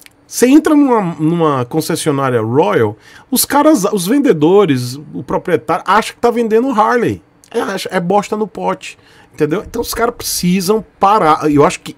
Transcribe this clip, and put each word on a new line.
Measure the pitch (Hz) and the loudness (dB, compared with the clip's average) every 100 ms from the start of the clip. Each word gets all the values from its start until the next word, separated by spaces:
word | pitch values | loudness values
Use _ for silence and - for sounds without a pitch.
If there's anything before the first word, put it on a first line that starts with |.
| - _ - | -20 _ -12
Você | - 247 | 0 4
entra | 294 349 | 4 4
numa, | 294 277 226 175 160 | 2 2 2 -2 -2
numa | 156 170 156 131 123 | -2 0 0 0 -2
concessionária | 160 156 165 160 139 135 120 | -4 -2 -2 -2 -2 0 0
Royal, | 110 131 196 170 107 107 - - - | -2 0 0 2 0 -4 -18 -20 -6
os | 254 | -4
caras, | - 285 302 285 | 0 2 4 4
os | 196 208 175 | 2 -2 0
vendedores, | 285 285 160 151 202 180 127 123 135 147 | 0 2 2 4 4 4 0 -4 -10 -14
o | - | -12
proprietário, | 127 185 - 160 - 175 - | -6 -6 -2 -2 -2 -4 0
acha | - - | 0 0
que | - | -2
tá | 233 | -2
vendendo | 240 226 220 262 | 0 0 0 0
Harley. | 214 220 240 175 95 _ _ - | 0 2 2 0 -4 _ _ -10
É, | 233 | -6
acha, | 254 190 - | -6 -6 -4
é | 185 | -4
bosta | 175 202 - 214 | 0 -2 -2 -6
no | 214 | -6
pote, | - 180 185 - - _ _ _ | -6 -6 -6 -10 -20 _ _ _
entendeu? | - 147 175 | -4 -2 -2
Então | - 247 | -6 -8
os | - | -6
caras | - 233 - | -4 -4 -4
precisam | - - 175 190 180 220 - - | -8 -4 -2 -2 0 -2 -4 -2
parar. | 190 214 160 156 151 | 2 2 2 2 2
Eu | 143 | 4
acho | 170 - | 2 0
que, | - | -12